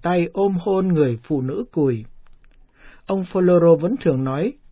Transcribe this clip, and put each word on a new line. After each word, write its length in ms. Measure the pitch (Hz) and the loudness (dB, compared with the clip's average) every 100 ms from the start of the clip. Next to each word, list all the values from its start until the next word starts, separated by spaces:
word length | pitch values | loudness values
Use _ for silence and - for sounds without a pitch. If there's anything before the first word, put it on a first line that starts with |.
tay 260 | 170 180 170 | -2 -2 -2
ôm 220 | - 196 185 | -2 -2 -2
hôn 280 | 202 190 190 | -2 -2 0
người 300 | 165 135 117 | 0 0 -2
phụ 180 | - 147 | -6 -4
nữ 240 | 131 165 240 | -4 -6 -8
cùi. 320 | 165 139 113 113 - - - - _ _ _ - - - | -2 -2 -2 -8 -20 -20 -20 -20 _ _ _ -20 -20 -6
Ông 180 | 196 180 | -6 -4
Floro 440 | 190 180 175 170 160 | 0 4 6 6 4
vẫn 200 | 170 269 | 2 -2
thường 280 | 170 131 | -2 -2
nói, 280 | 131 135 202 - - | -2 -4 -6 -6 -20